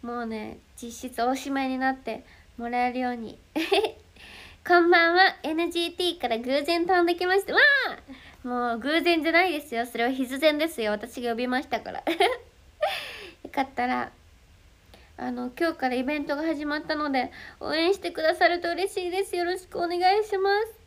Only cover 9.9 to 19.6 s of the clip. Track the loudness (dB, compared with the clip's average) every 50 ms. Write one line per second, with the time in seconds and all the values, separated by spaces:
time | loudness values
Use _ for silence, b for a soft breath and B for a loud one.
9.9 | -2 -2 0 0 0 -2 -4 -4 -4 2 2 2 2 2 -2 -4 -2 -4 -2 -2
10.9 | -2 -4 -6 -10 -10 -6 -4 -4 -2 -2 -2 -2 -2 -4 -4 -4 -6 -6 -6 -8
11.9 | -12 -6 -4 -4 0 2 2 2 2 -2 -8 -18 _ _ -20 -20 _ _ -4 -4
12.9 | B B B B B B -16 -16 -18 B _ -8 -4 -4 -4 -4 -2 -4 -4 -2
13.9 | -2 -2 -4 -6 -10 _ -20 -20 -20 _ _ _ -20 -20 _ -20 _ _ _ b
14.9 | b b b b b -10 -8 -8 -6 -6 -8 -8 -4 -2 -2 -2 -2 -2 -4 -2
15.9 | -2 -2 -2 -2 -2 -4 -2 -4 -4 -4 -2 -4 -4 -4 -4 -4 -4 -6 -4 -4
16.9 | -4 -2 -2 0 0 0 -2 -2 B B B B B B -8 -4 -2 0 2 2
17.9 | 0 0 -2 -8 -6 0 0 0 2 4 4 4 4 2 -2 -4 -4 -2 -4 -4
18.9 | -4 -4 -4 -4 -2 -2 -4 -2 -2 -2 -2 -2 -2 -6